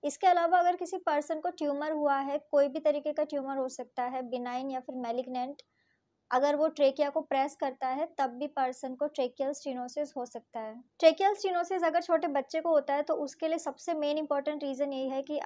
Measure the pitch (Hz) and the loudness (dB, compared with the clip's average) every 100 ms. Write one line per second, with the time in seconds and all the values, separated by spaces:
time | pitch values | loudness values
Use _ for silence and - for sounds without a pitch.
0 | - - 381 359 339 359 349 359 359 370 | -4 2 4 4 4 4 4 2 -4 -4
1 | 349 294 294 311 349 349 294 285 302 311 | 0 0 0 -4 -4 -2 -2 -2 -2 0
2 | 294 277 277 294 294 294 277 285 311 294 | 2 2 0 -4 0 4 4 2 0 0
3 | 294 302 302 294 269 269 262 262 247 - | -2 -2 -2 -2 -4 -4 -4 -6 -12 -6
4 | 247 262 247 247 247 247 269 262 254 254 | -4 -4 -6 -6 -4 -6 -4 -6 -8 -8
5 | 240 240 254 254 247 285 - _ _ _ | -4 -4 -4 -6 -6 -8 -18 _ _ _
6 | _ _ _ 254 285 285 311 311 277 277 | _ _ _ 2 2 2 0 4 2 4
7 | 285 320 302 269 277 - 277 254 262 262 | 0 0 -2 0 0 -2 -6 -4 -4 -2
8 | 330 330 269 240 294 294 262 254 262 254 | -4 -2 -4 -2 -6 -2 -2 -2 -8 -4
9 | 294 302 254 - 269 294 285 247 247 294 | -4 -2 -4 -2 -4 -4 -6 -8 -6 -6
10 | 294 - 247 233 _ 233 220 226 - _ | -6 -6 -8 -10 _ -12 -10 -12 -20 _
11 | 330 320 392 403 392 349 349 370 330 330 | 8 8 2 2 0 0 0 2 2 2
12 | 349 330 302 277 262 320 339 311 285 285 | 2 2 2 0 0 -2 2 2 2 -2
13 | 294 330 285 - 320 320 - 269 - 320 | 0 -2 -2 -4 -2 -2 -4 -8 -4 -2
14 | 294 302 302 285 285 302 285 262 285 269 | 0 -2 0 -2 -2 -4 -6 -4 -4 -2
15 | 262 269 277 294 | -4 -4 -4 -4